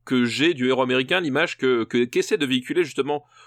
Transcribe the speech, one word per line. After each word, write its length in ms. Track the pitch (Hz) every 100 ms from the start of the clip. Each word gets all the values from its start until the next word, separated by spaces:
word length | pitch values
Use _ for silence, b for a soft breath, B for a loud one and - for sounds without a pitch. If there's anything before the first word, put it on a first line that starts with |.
| -
que 200 | 127 120
j'ai 260 | 113 160
du 160 | 151 127
héros 140 | 131
américain, 360 | 127 127 131 180
l'image 340 | 160 139 170 -
que, 280 | 131 120
que, 200 | 110 120
qu'essaie 320 | 123 180 180 208
de 80 |
véhiculer 400 | 135 131 127 156
justement 400 | 151 143 135 147 - B